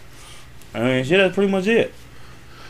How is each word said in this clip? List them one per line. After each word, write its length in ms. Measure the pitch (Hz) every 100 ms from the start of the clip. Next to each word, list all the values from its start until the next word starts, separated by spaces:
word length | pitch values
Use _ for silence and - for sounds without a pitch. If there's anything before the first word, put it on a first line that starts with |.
| - - - - - - -
I 60 | 110
mean, 220 | 123 131 131
shit, 120 | 190
that's 160 | 190 185
pretty 160 | 202
much 160 | 190 190
it. 260 | 226 - - - - - - - - -